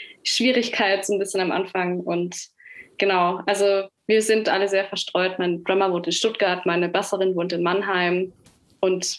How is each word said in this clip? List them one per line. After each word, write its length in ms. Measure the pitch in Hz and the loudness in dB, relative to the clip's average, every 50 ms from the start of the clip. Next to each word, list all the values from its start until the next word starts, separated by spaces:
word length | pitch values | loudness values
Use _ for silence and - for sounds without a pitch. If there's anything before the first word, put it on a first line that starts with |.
| - - - _ - | -14 -16 -16 _ -6
Schwierigkeit 800 | - - - 226 254 254 247 233 233 - - 226 196 196 196 196 | -4 0 2 2 2 4 2 2 0 0 0 0 2 2 0 0
so 100 | - 208 | 0 -2
ein 40 | 196 | -2
bisschen 220 | 196 190 - 196 | -2 -2 -2 -2
am 120 | 185 180 | 0 0
Anfang. 500 | - 180 190 190 - 185 180 180 180 180 | 0 -2 -2 -2 -2 -2 -2 0 -2 -2
Und 340 | 180 - 175 175 175 175 175 - - - _ _ - - - - - - _ - | -2 -2 -2 -2 -2 -4 -6 -10 -14 -16 _ _ -20 -20 -20 -20 -20 -14 _ -2
genau, 400 | 196 196 190 185 180 175 185 185 180 - | 0 2 2 4 2 2 0 -2 -2 -2
also 400 | 202 196 202 202 196 196 196 - _ _ _ | 0 2 2 2 2 2 0 -4 _ _ _
wir 160 | - 214 220 | 2 2 2
sind 260 | 214 220 220 220 214 214 | 4 4 2 2 2 2
alle 180 | 208 196 196 196 | 0 2 2 2
sehr 180 | 196 190 196 | 2 0 0
verstreut. 540 | - - 170 - - - 180 180 185 185 - | -2 -4 -8 -6 -4 -2 0 0 0 0 -2
Mein 240 | 185 175 175 170 175 | -2 -2 -2 -2 0
Drummer 280 | - 190 196 196 190 | 0 2 2 2 2
wohnt 140 | 175 175 175 | 0 0 -2
in 60 | 170 | -2
Stuttgart, 560 | 165 - - 226 220 - 202 190 180 175 - 180 | -2 0 0 -2 0 0 0 0 0 0 0 0
meine 200 | 170 175 175 175 | 0 0 0 0
Basserin 480 | 180 190 202 - - 190 190 185 185 | 0 -2 -2 -2 -2 0 0 0 0
wohnt 160 | 175 170 180 | 0 -2 -2
in 120 | 180 170 170 | -2 -2 0
Mannheim 680 | 170 180 196 202 202 196 180 180 175 180 180 185 185 - _ _ - _ _ _ _ _ _ | 0 0 0 0 0 0 0 2 2 2 0 -2 -4 -6 _ _ -20 _ _ _ _ _ _
und 380 | - 185 185 180 180 - - | 0 0 0 0 -2 -4 -6